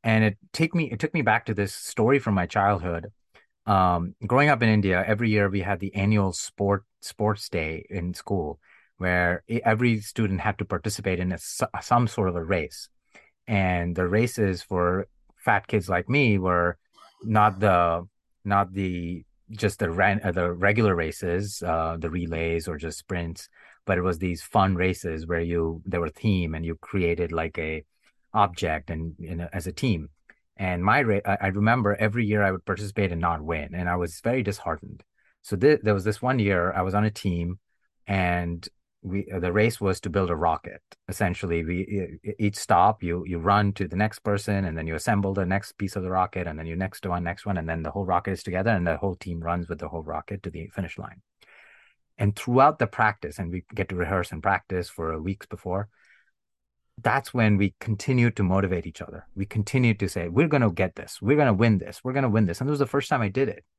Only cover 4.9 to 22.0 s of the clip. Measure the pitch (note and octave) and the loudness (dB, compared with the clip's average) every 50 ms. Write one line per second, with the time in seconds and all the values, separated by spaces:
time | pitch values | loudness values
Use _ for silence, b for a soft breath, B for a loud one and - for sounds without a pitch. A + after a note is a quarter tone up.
4.9 | F#2 F2+ G2 A2 A2 G#2 A#2+ A2+ G#2+ G#2 G2+ G2 F#2+ G2+ F2+ G2 G2+ F2 F#2 G2 | 2 2 2 2 0 0 2 2 2 4 2 2 0 -2 -2 -2 -4 -4 -4 -6
5.9 | - G2 F#2+ G2+ A2 G#2 G2 F#2+ F2+ - - - _ - G#2 G2 G2+ G2 - _ | -4 0 2 2 4 4 2 0 -2 -4 -10 -12 _ -2 0 0 0 0 -2 _
6.9 | _ _ - - - _ G#2+ G#2+ G#2 G#2 - - - E2+ D#2 D#2 D#2+ D#2 - - | _ _ -18 -18 -6 _ 0 0 0 -2 -6 -6 -4 -4 -4 -4 -6 -8 -10 -8
7.9 | - F#2 E2+ F2+ F2+ - - - G#2 F#2+ D#2+ D2+ D2+ - b b b b b b | -8 -6 -6 -6 -8 -8 -6 -4 -4 -4 -4 -6 -8 -12 b b b b b b
8.9 | b _ F2+ F#2 F2+ F2+ F2+ F2 F2 F2 _ _ A2+ A#2 - A2+ A2 A2 B2 A#2+ | b _ -2 0 2 2 2 2 0 -2 _ _ -6 0 2 2 2 4 4 2
9.9 | A#2 A2 A2 - - - A2+ G#2 F#2+ F#2 - G#2+ G2+ - - - - F2 - G#2+ | 2 0 -2 -6 -4 -2 0 0 0 0 -2 -2 -2 -2 -4 -4 -4 -4 -4 -6
10.9 | G2+ - G2+ G2 F#2 F2 F2+ F2+ F2+ F2+ - - - - C3 - - G#2+ - - | -6 -4 -2 -2 -2 0 0 -2 -4 -4 -6 -12 -4 -4 -4 -4 -4 -10 0 2
11.9 | B2 A#2+ B2 A2+ - - G#2 F#2 F2 F2 D#2+ E2 G2 F2 D2+ C#2+ - - - - | 4 4 4 2 0 0 -2 0 0 -2 -2 -2 -2 -2 -2 -4 -8 -16 -18 -20
12.9 | _ _ _ b b b b b b b _ - A2 G2+ F#2+ F#2 F2+ F2 F2 F2 | _ _ _ b b b b b b b _ -2 0 2 2 2 2 0 0 -2
13.9 | F2 F2+ F2+ F2+ F#2 G#2+ A#2 A#2+ - - A2 G2 F#2 F2 - _ G2 F2+ F2+ F2 | -2 0 0 2 2 2 2 0 0 0 0 2 0 -2 -4 _ -2 0 2 2
14.9 | F2+ F#2+ G2 _ _ _ _ _ _ _ - - A2 G2 - - - G#2+ F2 F#2+ | 2 0 -4 _ _ _ _ _ _ _ 0 2 2 2 2 0 -2 -2 0 0
15.9 | F#2+ F2+ - - B2 D3 C#3+ A#2 G#2 G2 F#2 F#2 F2+ F2 F2 F2 F2 _ _ _ | -2 -2 0 0 2 2 4 4 4 2 2 2 2 4 2 2 0 _ _ _
16.9 | B B B B B B - A2 A2 G#2+ G#2 G#2 F#2 F#2+ G#2 G2+ F#2 F2 F2 E2+ | B B B B B B -6 2 4 6 6 6 4 4 2 4 6 6 4 4
17.9 | E2+ E2+ F2 G2+ _ _ _ _ _ _ _ G2+ G2+ G2 G2+ F#2 F#2+ G2 F#2+ F#2 | 2 -2 -4 -8 _ _ _ _ _ _ _ 0 2 2 2 2 -2 -4 -4 -2
18.9 | F2+ F2 E2+ E2+ F2+ F2 - _ _ _ _ _ A2 G#2 - G2+ - - G#2+ E2+ | -2 -4 -4 -6 -8 -8 -10 _ _ _ _ _ -10 -2 -2 -2 0 0 -2 -2
19.9 | E2 F2 G2 G2+ G2 G#2 - F#2+ E2+ F#2 F2+ F2 F2 F2 F#2 G2+ G#2 A2+ A2+ G#2 | 2 4 4 4 4 2 0 -2 0 0 0 -2 -2 0 2 2 4 4 4 4
20.9 | F#2 E2+ E2 D#2 D2 - - F2+ E2+ F#2 G2+ G2+ - - F2 E2+ E2 E2 D#2+ E2 | 4 2 0 -2 -4 -6 -4 -2 -2 -2 -2 -6 -8 -8 -4 -2 -2 0 -2 -2
21.9 | E2 E2 | -4 -4